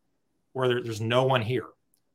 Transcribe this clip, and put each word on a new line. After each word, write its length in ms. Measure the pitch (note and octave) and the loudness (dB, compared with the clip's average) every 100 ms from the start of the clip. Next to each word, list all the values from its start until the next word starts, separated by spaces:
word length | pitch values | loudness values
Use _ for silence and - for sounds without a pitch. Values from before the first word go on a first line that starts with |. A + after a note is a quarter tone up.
| _ _ _ _ _ | _ _ _ _ _
where 160 | B2+ B2+ | -2 0
there, 120 | B2 | 0
there's 200 | A#2+ G#2+ | -2 -6
no 240 | A2+ B2 | 0 2
one 180 | C3 B2+ | 4 2
here?" 240 | G#2+ A2+ - _ _ _ _ | 0 -4 -6 _ _ _ _